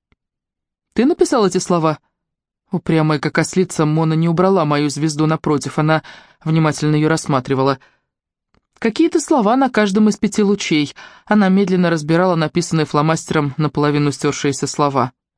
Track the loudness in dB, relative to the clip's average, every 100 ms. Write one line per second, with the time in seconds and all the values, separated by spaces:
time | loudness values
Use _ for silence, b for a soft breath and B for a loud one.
0 | _ _ _ _ _ _ _ _ _ 0
1 | 0 2 0 2 2 0 -2 0 0 -4
2 | _ _ _ _ _ _ _ -8 -2 0
3 | 2 0 -2 -4 -2 -2 -2 0 0 0
4 | 0 0 0 0 2 2 0 0 -2 -2
5 | -4 -2 -2 -2 -2 -2 -2 -2 0 0
6 | B B B B -2 0 2 0 0 2
7 | 2 0 0 -2 0 0 0 -2 b b
8 | b _ _ _ _ _ _ -6 -2 0
9 | 0 0 0 0 2 2 2 2 0 2
10 | 2 2 -2 0 0 0 0 -2 -2 -8
11 | B B B 2 4 4 2 2 2 0
12 | 0 2 2 0 -2 -2 -2 -2 0 0
13 | 0 0 -2 -2 -2 -2 -4 0 0 0
14 | 0 -2 -4 -2 -4 -2 -4 -2 0 0
15 | -2 -6 _